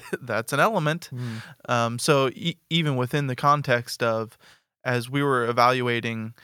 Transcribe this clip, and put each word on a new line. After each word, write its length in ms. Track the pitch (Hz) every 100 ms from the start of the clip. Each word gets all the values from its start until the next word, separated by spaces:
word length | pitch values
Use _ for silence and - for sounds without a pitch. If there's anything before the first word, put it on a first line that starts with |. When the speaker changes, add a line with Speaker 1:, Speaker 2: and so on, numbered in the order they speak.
| - -
Speaker 1:
that's 320 | 127 107 117
an 60 | 143
element. 500 | 185 214 151 165 -
Speaker 2:
Mm. 300 | 127 123 110 - 143 -
Speaker 1:
Um, 280 | 123 117 120
so 320 | - 139 135
e-, 220 | - 170 160 -
even 260 | 165 156 127
within 300 | 123 151 143
the 100 | 127
context 680 | 147 147 139 120 120 -
of, 360 | 120 113 110 _ - - _ _
as 260 | - 123 120
we 120 | 139
were 220 | 143 127 117
evaluating 840 | 120 120 127 123 120 117 113 110 -